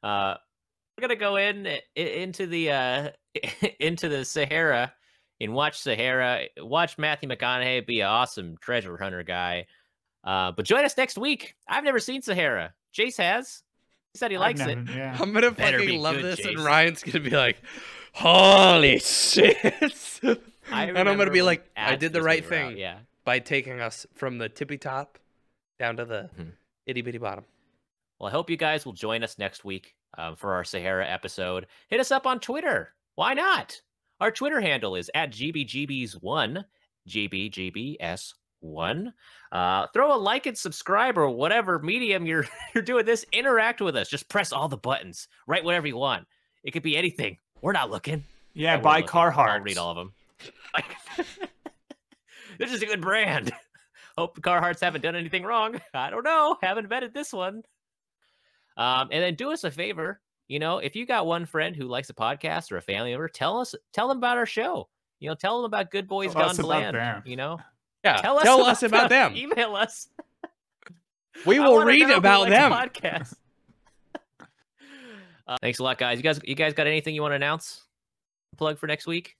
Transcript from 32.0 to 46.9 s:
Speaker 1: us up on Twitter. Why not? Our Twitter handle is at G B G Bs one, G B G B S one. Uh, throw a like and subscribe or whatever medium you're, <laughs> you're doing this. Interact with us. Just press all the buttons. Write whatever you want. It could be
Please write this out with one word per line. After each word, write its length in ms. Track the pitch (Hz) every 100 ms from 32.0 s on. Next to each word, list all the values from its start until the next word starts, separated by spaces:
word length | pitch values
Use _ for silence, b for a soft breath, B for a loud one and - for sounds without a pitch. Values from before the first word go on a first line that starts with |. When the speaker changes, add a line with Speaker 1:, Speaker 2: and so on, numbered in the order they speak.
Speaker 1:
us 100 | 254
up 160 | 269 262
on 120 | 254
Twitter. 540 | - 269 320 226 - _ _
Why 180 | - 185
not? 480 | 269 370 359 - - _ _ _ _
Our 100 | 214
Twitter 300 | 220 277 302
handle 340 | 190 135 107 92
is 140 | 87
at 160 | 151 156
G 200 | 107 139
B 120 | 160
G 220 | 127 127 143
Bs 280 | 139 120 92
one, 440 | 92 147 113 156 202 _ _ _ -
G 220 | 98 104
B 200 | 95 104
G 220 | 98 92
B 260 | 85 123 147
S 360 | 85 92 - - _ _
one. 560 | 80 78 82 135 226 - b b b
Uh, 340 | - 90 95 -
throw 200 | 220 285
a 40 | 269
like 240 | 196 247
and 120 | 285 226
subscribe 580 | 185 151 - 196 254 208
or 140 | 147
whatever 480 | 120 151 220 196 170
medium 480 | 151 226 240 190 170
you're, 180 | 160 143 -
<laughs> 140 | -
you're 100 | -
doing 220 | 214 247 220
this. 180 | 226 -
Interact 480 | 208 269 240 220 240
with 160 | 196 131
us. 140 | 98
Just 180 | 139 -
press 240 | 208 185
all 160 | 127 151
the 80 | 131
buttons. 500 | 123 135 - 165 - _ -
Write 180 | 170
whatever 220 | 165 175 151
you 100 | 120
want. 300 | 139 107 - _ _ _
It 100 | 135
could 100 | 160
be 160 | 160